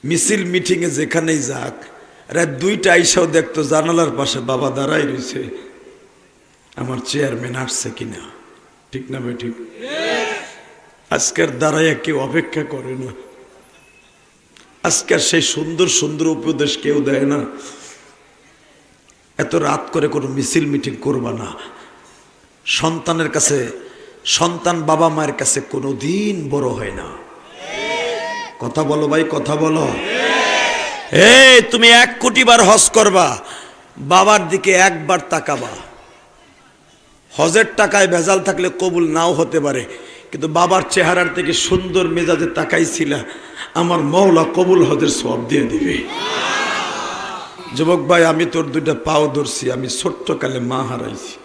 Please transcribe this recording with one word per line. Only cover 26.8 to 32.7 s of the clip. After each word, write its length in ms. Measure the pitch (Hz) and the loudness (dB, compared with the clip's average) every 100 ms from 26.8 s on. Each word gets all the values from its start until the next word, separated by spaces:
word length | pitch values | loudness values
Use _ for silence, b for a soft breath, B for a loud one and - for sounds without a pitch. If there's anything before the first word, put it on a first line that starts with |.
| 104 | -6
না। 120 | 95 82 - - - - - 285 - 480 480 480 - - - - - | -8 -12 -16 -18 -20 -20 -16 -12 -8 -6 -4 -4 -6 -6 -8 -10 -10
কথা 240 | 123 156 | -6 -2
বলো 240 | 143 151 147 | 0 0 0
ভাই, 160 | 156 160 | 0 0
কথা 260 | 147 - 151 | -2 -2 0
বলো। 320 | 156 156 139 - - - - - - - - - - - - | 0 0 -2 -4 -4 -2 -2 0 0 0 -2 -4 -6 -10 -2
এই, 500 | - 202 254 262 247 | 6 8 10 10 8
তুমি 260 | 233 240 233 | 6 4 8
এক 280 | 233 247 - | 8 6 2
কোটি 240 | 247 226 | 0 2
বার 200 | 233 233 | 6 8
হজ 260 | 196 | 8